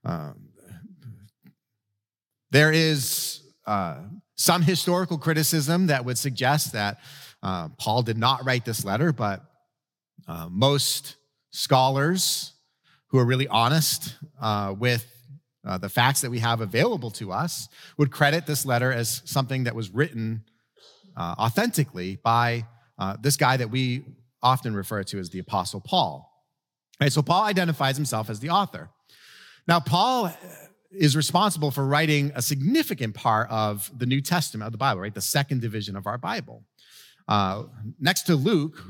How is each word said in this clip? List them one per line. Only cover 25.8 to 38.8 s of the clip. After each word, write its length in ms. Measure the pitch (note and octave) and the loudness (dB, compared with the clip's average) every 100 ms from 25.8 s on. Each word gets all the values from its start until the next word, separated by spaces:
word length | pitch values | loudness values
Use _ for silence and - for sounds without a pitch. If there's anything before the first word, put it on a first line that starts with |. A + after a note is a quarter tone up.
Paul. 500 | - F#3 G2 C#2 - _ _ _ _ _ _ _ | -2 0 0 -4 -18 _ _ _ _ _ _ _
Right, 100 | C#3+ | 2
so 120 | D3+ | 2
Paul 200 | C#3 F3+ | 2 2
identifies 520 | G#3+ F#3+ F3 D3+ C3+ | 4 2 0 0 0
himself 340 | C3+ C#3+ A2+ G#2+ | 0 -2 -4 -4
as 100 | G#2+ | -8
the 120 | C#3+ | 0
author. 400 | F#3 G3 - D#2+ _ _ _ - - - - - | 0 0 -6 -16 _ _ _ -20 -20 -20 -8 2
Now, 120 | E3+ | 2
Paul 520 | - F3+ A#3 B3+ F#3 - - - - _ _ | 4 4 4 2 0 -6 -18 -20 -20 _ _
is 240 | F#3+ D3+ | 2 4
responsible 560 | D3 - F3 G#3 D#3+ D3 | 4 2 4 4 2 -2
for 140 | C3 | 0
writing 460 | C3+ D3 D#3 D3 C#3+ | 2 2 4 2 2
a 60 | C#3 | -2
significant 720 | B2 C#3 D3 D#4 - F3 A2+ | -2 0 2 2 0 -2 -4
part 340 | G2 B2 A2 A#2 | 0 2 2 2
of 420 | A2 G#2+ G#2 - B2 | 0 0 -2 -8 -4
the 80 | |
New 160 | B2 C3+ | 0 0
Testament 460 | C#3 F3 C#3+ A2 G#2+ | 2 0 0 -8 -10
of 40 | |
the 60 | A2+ | -2
Bible, 240 | C3+ G2 | 0 0
right? 120 | G2+ | -6
The 80 | G2+ | -6
second 400 | - C#3+ C#3 C3 | -2 -2 0 -2
division 340 | A#2 G#2+ G2+ | -2 -6 -6
of 120 | G2 G2 | -6 -6
our 100 | B2 | -6
Bible. 460 | E3+ A3+ - A2+ _ _ _ - - _ - | -6 -6 -8 -20 _ _ _ -20 -20 _ -2
Uh, 360 | G#2+ F#2+ G2+ - - A2 - | 0 0 -4 -10 -14 -14 -2
next 240 | D3 F3+ | 0 0
to 120 | - | 2
Luke 480 | D#3 D#3 F#3 D3+ - | 2 4 2 0 -8